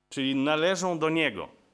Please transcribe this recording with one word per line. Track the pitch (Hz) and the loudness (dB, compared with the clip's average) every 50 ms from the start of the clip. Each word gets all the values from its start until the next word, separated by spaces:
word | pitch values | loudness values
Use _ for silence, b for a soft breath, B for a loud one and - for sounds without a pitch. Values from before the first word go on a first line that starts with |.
| _ _ | _ _
czyli | - 139 131 135 135 | -6 -4 -2 0 0
należą | 135 135 151 156 156 160 185 196 175 185 180 170 156 | 0 2 2 2 2 2 2 2 0 -2 -2 -2 0
do | 156 160 | 0 0
Niego. | 165 165 156 135 104 90 76 - - _ _ _ | 2 2 0 0 -2 -4 -10 -12 -14 _ _ _